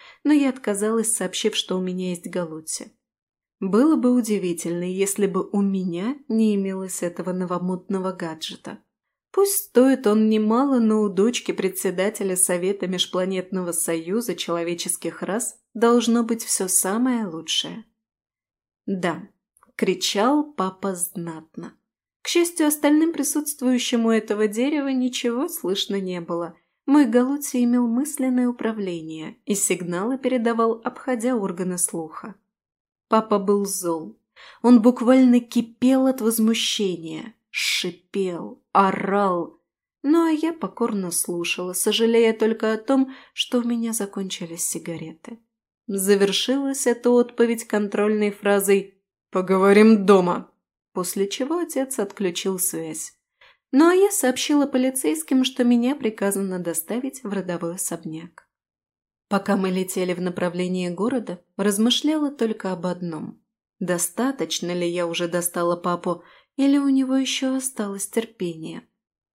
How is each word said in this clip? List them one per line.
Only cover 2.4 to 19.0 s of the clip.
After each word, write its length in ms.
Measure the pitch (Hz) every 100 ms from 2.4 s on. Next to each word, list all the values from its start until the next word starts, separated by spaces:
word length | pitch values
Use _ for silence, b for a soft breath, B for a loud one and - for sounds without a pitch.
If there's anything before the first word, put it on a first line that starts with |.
| 170 156 156 - - _ _ _ _ _ _ _
Было 360 | 190 202 294 302
бы 160 | 247
удивительно, 720 | 247 226 208 180 170 170 170
если 420 | 180 185 196 - 196
бы 220 | 185 190
у 100 | 202
меня 560 | 202 196 185 170 208 285 -
не 260 | 220 220
имелось 480 | 208 196 190 190 -
этого 300 | 175 175 180
новомодного 800 | 180 180 180 180 180 - 190 185
гаджета. 680 | 180 170 160 - - - - _ _ _ _ _
Пусть 360 | - 392 - -
стоит 400 | - 262 262 233
он 220 | 214 214
немало, 500 | 214 214 226 285 262
но 240 | 220 214
у 60 | 208
дочки 440 | 185 220 240 -
председателя 840 | 175 190 185 196 175 190 220 196 185
Совета 500 | - 180 180 202 180
Межпланетного 840 | 185 - 185 185 185 180 190 180
Союза 640 | 170 - 165 165 208 240
Человеческих 880 | 170 - 170 170 175 170 - 165 160
Рас 360 | 170 202 - - _
должно 500 | 220 233 240 233 233
быть 180 | 233 226
всё 240 | - - 190
самое 600 | - - 214 254 240 208
лучшее. 580 | 160 160 - - - - _ _ _ _ _ _ _ _ _ -
Да, 420 | 190